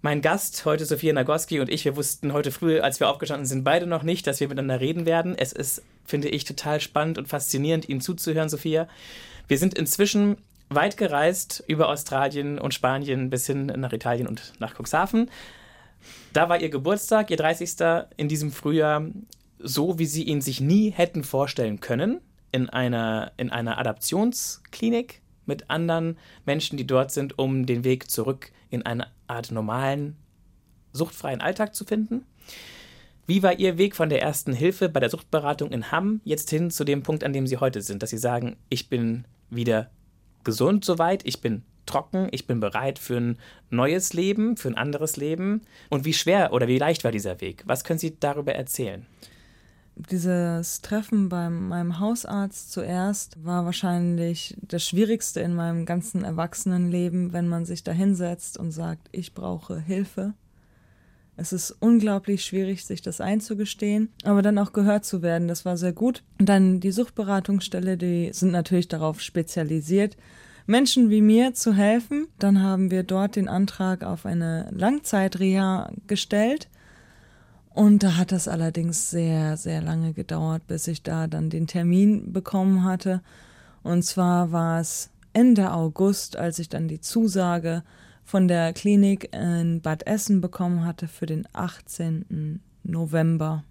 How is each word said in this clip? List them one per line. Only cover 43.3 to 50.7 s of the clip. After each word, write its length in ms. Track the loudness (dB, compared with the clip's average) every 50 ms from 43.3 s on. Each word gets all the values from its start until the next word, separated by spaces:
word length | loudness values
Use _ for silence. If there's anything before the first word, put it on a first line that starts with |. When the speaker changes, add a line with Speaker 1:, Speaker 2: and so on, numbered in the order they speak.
| -2 -4 -10 -20 -20 -20 _ _
Speaker 1:
neues 440 | 0 2 2 2 2 0 -2 -2 -2
Leben, 440 | 0 0 0 0 0 0 0 -2
für 120 | -2 -4 -4
ein 80 | -2
anderes 400 | -2 -4 -4 -2 -4 -4 -4 -4
Leben“? 440 | -4 -4 -4 -2 -2 -2 -2 -2 -4 -6 _ -20 -20 -6 -4
Und 160 | -2 -2 0
wie 80 | 0 -2
schwer 400 | 0 2 4 4 4 4 4 2
oder 140 | 2 2
wie 100 | 4 4
leicht 260 | 4 4 2 0 2 0
war 80 | 0
dieser 300 | -2 0 -4 -4 -6 -6
Weg? 220 | -8 -10 -10 -10 -4
Was 180 | -4 -4 -4 -2
können 160 | -4 -4 -2
Sie 200 | -2 -6 -4 _
darüber 340 | -2 -2 -2 -2 -4 -4 -4
erzählen? 520 | -4 -6 -6 -6 -6 -4 -6 -6 -10 -16 _ _ _ -20 -20 -20 -20 -20 -20 -20 _ _ -20 _ _ _ _ _ -20
Speaker 2:
Dieses 840 | -8 -6 -4 -2 0 0 0 2 0 0 -2 -4 -4 -6